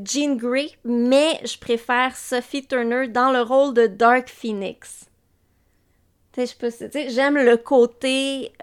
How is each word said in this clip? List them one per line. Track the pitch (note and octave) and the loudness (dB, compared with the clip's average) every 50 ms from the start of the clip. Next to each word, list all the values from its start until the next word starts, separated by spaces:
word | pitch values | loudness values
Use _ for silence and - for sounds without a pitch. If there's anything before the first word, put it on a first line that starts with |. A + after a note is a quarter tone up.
| G3 | -6
Jean | - - C#4+ D4 C#4+ C#4 | -6 -4 -2 -2 -2 -2
Grey, | A3+ A#3 A#3+ B3 C4+ C#4+ D4+ - _ - | -4 -4 -2 -2 -2 -4 -6 -10 _ -6
mais | A#3 A#3+ A#3+ A#3+ B3 C4 C#4 D4+ D#4+ - - - | -4 -2 0 2 2 4 4 4 2 0 -4 -8
je | A#3 - - | -12 -14 -10
préfère | - - A#3 A#3 A#3 - B3 B3 B3+ B3+ B3 | -6 -4 -4 -4 -2 -2 -2 0 -2 -2 -4
Sophie | - - - B3+ B3 A#3+ - - C#4 C4+ | -10 -10 -6 -6 -6 -6 -6 -8 -10 -6
Turner | - C4+ B3 A#3 A#3 A#3+ B3+ C4 A#3+ | -4 -4 -4 -2 -2 -2 -2 -4 -4
dans | G#3 B3 B3+ C4+ | -2 0 0 2
le | C4 B3 | 2 0
rôle | A#3+ A3+ C4 C4+ C#4 C#4+ A#3 | 0 2 2 2 2 2 2
de | A#3 A#3 | 2 2
Dark | G#3+ F#3+ G3+ A3+ A#3 B3 B3+ A#3+ - | 2 2 2 4 4 4 2 0 -4
Phoenix. | - - - A3+ G#3+ G3 F#3+ F3+ - - - - - - - _ _ _ _ _ _ _ _ _ _ _ _ _ _ _ _ _ _ _ _ _ _ _ _ _ | -12 -12 -8 -8 -6 -6 -8 -10 -10 -14 -20 -20 -20 -20 -20 _ _ _ _ _ _ _ _ _ _ _ _ _ _ _ _ _ _ _ _ _ _ _ _ _
Tu | _ B3+ B3 | _ -6 -6
sais, | A#3+ - | -6 -6
je | _ | _
peux, | B3 A#3 | -8 -8
tu | A#3 - - A3+ | -8 -10 -12 -10
sais, | - C#4+ C#4+ C4 | -8 -8 -8 -4
j'aime | A3+ B3 C#4 C#4+ C#4+ | -2 0 0 2 2
le | C#4+ C4 A#3+ A#3 | 4 6 6 4
côté, | A#3 - - C#4 B3 A#3+ A#3+ - _ - C4 C4 C4+ C4+ C#4 C4+ C4+ - - - - | 4 2 4 4 4 4 4 0 _ -2 -2 0 0 -2 -2 -4 -6 -8 -12 -12 -10